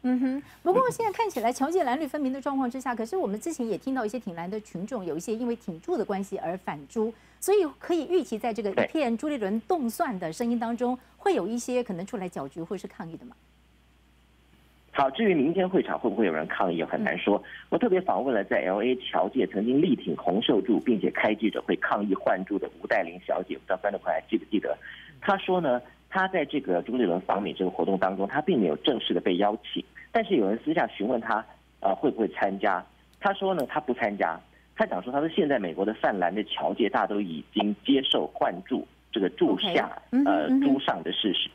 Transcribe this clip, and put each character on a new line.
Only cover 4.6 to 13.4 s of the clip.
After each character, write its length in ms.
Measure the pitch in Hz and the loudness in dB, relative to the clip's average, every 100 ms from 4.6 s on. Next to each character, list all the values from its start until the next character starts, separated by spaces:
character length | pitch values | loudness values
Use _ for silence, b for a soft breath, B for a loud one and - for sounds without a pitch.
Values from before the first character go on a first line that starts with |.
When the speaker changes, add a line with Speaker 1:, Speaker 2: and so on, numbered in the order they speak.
Speaker 1:
群 260 | 208 170 202 | -8 -8 -6
众， 180 | 247 | -6
有 120 | 180 151 | -4 -6
一 40 | |
些 140 | 170 | -4
因 120 | 220 240 | -4 -4
为 100 | 233 | -4
挺 240 | - 165 | -6 -10
朱 160 | - 349 | -4 -2
的 80 | |
关 180 | 185 190 | -2 -2
系 160 | 196 190 | -4 -6
而 180 | 165 185 | -6 -6
反 200 | - 151 139 | -8 -10 -8
朱， 240 | 226 220 226 b b | -4 -4 -4 b b
所 140 | - | 2
以 40 | 415 320 - | 2 2 -4
可 160 | - | -2
以 120 | 339 269 | -2 2
预 140 | 359 | 0
期 160 | 254 220 | 0 -4
在 140 | 240 | -4
这 100 | 220 | -2
个 80 | 202 | -2
一 160 | 190 - | 0 0
片 280 | 320 262 233 | 0 0 0
朱 120 | 311 | -2
立 80 | 285 | -2
伦 240 | 196 220 | -2 -2
动 260 | - 359 240 | 0 -2 0
算 280 | 214 320 190 | -2 -2 -2
的 140 | 170 | -6
声 160 | 160 240 | -4 -2
音 100 | 240 | 0
当 180 | 226 233 | -2 -2
中， 200 | 247 254 | -2 -2
Speaker 2:
对。 60 | B B | B B
Speaker 1:
会 160 | 403 | 0
有 120 | 311 190 | 2 0
一 120 | 240 | -4
些 240 | 240 247 | -2 -2
可 120 | 240 | -2
能 120 | 180 196 | -6 -6
出 100 | 220 | -6
来 120 | 185 | -6
搅 180 | 175 139 | -6 -8
局 160 | 175 | -8
或 140 | 165 190 | -8 -8
是 100 | - | -10
抗 200 | - 175 | -12 -12
议 60 | 160 | -12
的 80 | 123 | -16
嘛？ 80 | - | -20